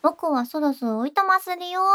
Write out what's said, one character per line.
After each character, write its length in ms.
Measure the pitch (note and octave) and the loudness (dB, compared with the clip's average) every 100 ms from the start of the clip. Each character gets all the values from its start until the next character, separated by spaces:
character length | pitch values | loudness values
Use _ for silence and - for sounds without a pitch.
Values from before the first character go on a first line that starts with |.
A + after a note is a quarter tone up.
僕 260 | D#4 E4+ E4 | 0 0 -2
は 180 | C#4 A#3+ | -2 -2
そ 140 | D#4 | -2
ろ 140 | D4 | -2
そ 120 | C#4 A#3+ | 0 -2
ろ 140 | A3 | -2
お 60 | C4 | -2
い 80 | |
と 120 | D4+ F#4+ | 0 2
ま 140 | F#4 | 0
す 100 | F#4 F4+ | 0 -8
る 140 | F4+ | -6
よ。 120 | F4+ F#4+ | -2 2